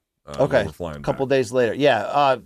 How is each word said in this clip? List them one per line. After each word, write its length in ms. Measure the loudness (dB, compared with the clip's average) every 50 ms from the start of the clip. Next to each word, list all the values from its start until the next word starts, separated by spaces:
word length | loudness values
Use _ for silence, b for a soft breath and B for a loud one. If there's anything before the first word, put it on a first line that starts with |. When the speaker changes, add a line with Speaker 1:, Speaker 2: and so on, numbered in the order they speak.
| _ _ _ _ _
Speaker 1:
Uh, 80 | -12 -2 -2
Speaker 2:
Okay. 180 | 0 2 2 0
Speaker 1:
when 80 | 0
we're 60 | 0
flying 260 | -6 -10 -10 -10 -10 -8
Speaker 2:
A 40 |
couple 240 | -6 -6 -4 -4 -2
Speaker 1:
back. 100 | 0 0 0
Speaker 2:
days 140 | 0 0
later. 220 | 0 0 2 2 0
Yeah, 260 | 2 2 2 2 2
uh, 380 | -2 -2 0 2 2 2 2 0 0